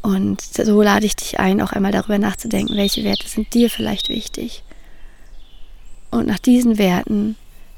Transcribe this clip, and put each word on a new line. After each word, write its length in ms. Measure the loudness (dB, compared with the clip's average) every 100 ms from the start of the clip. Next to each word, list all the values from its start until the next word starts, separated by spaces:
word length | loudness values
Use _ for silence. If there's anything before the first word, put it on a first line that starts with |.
| 2
Und 320 | 2 0 -2
so 400 | -6 -2 4 6
lade 240 | 6 4 2
ich 120 | -2
dich 200 | -2 0
ein, 240 | 2 2
auch 120 | 0
einmal 180 | 0 0
darüber 260 | 0 0 0
nachzudenken, 600 | 0 -2 -4 -2 -2 0
welche 260 | 0 0
Werte 240 | -2 -2 -4
sind 260 | -6 0
dir 160 | 4 2
vielleicht 380 | 2 -4 -4 -4
wichtig. 560 | -6 -6 -10 -10 -10 -16 -18 -16 -16 -16 -16 -16 -16 -16 -16 -16 -14 -16 -14 -4
Und 160 | -2 0
nach 120 | 0
diesen 380 | 4 6 6 4
Werten 580 | 4 2 0 0 0 -4 -12 -20 -18